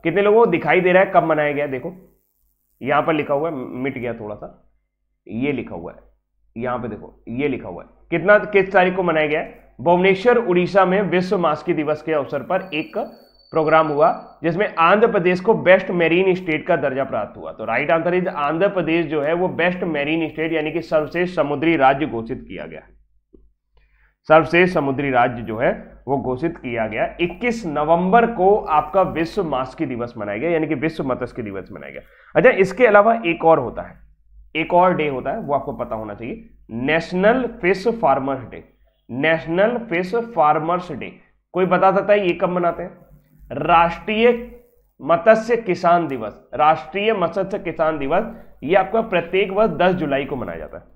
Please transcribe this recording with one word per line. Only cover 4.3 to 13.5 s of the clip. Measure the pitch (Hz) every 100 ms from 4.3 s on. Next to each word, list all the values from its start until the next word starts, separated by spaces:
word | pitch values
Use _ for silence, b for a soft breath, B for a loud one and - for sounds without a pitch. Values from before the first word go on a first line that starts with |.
सा, | 104 78 _ _ _ _ _ _ _ -
ये | 110 139
लिखा | 131 -
हुआ | 92 82
है | - _ _ _ _ _ 113
यहाँ | 123 123
पे | 117
देखो, | 104 80 _ -
ये | 120 147
लिखा | 123 107
हुआ | 85
है | - _ _
कितना, | 165 180 208
किस | - 196 190
तारीख | 196 185 185
को |
मनाया | 175 156 151
गया | 151
है? | - - _ -
भुवनेश्वर | 139 180 190 190 247 240
उड़ीसा | 202 180 175 196
में | 185 190
विश्व | 190 175 185 196
मास्की | 165 151 -
दिवस | 156 151 151
के | -
अवसर | 156 127 143
पर | 123 185 185
एक | 147 - 202 277 - _ _ _